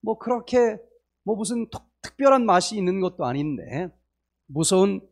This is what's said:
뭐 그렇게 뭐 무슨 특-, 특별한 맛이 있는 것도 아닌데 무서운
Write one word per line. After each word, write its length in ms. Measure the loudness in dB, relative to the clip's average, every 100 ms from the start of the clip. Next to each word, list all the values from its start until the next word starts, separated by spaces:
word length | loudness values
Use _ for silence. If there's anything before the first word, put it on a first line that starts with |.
뭐 160 | -6 -6
그렇게 600 | -4 -6 0 2 2 0 -14 _ _ _
뭐 120 | -6 -4
무슨 340 | -4 -6 -6
특-, 140 | -10 _ _
특별한 440 | -20 _ 4 4 6
맛이 300 | 2 2 -4
있는 240 | -2 0
것도 240 | -2 -4 -4
아닌데 640 | -2 -4 -6 -8 -8 -8 _ _ _ _ _ _
무서운 600 | -2 2 4 2 0 -10